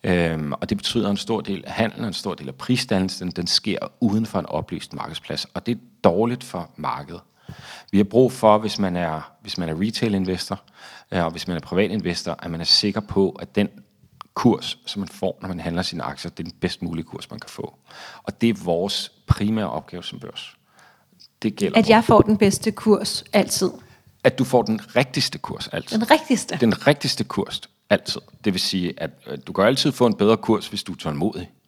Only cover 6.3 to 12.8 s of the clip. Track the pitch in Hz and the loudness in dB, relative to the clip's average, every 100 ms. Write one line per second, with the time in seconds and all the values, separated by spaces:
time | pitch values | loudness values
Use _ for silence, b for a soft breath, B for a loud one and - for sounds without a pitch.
6.3 | 123 - 92 82 - 127 120 71 85 _ | -2 -8 -10 -10 -8 -6 -6 -10 -14 _
7.3 | B B B B B B 98 104 117 127 | B B B B B B 2 4 6 4
8.3 | 127 110 107 110 - 98 87 85 78 76 | 4 4 6 2 -2 -2 0 -2 -4 -8
9.3 | _ - - 82 80 104 110 117 98 92 | _ -12 -6 -4 -2 -2 0 0 0 0
10.3 | 92 - 98 _ B B B B 95 82 | -2 -4 -8 _ B B B B -2 -2
11.3 | 85 - 85 - 87 101 104 90 85 - | -2 -6 -6 -2 0 2 0 -4 -4 -6
12.3 | 80 90 82 82 - | -8 -8 -6 0 2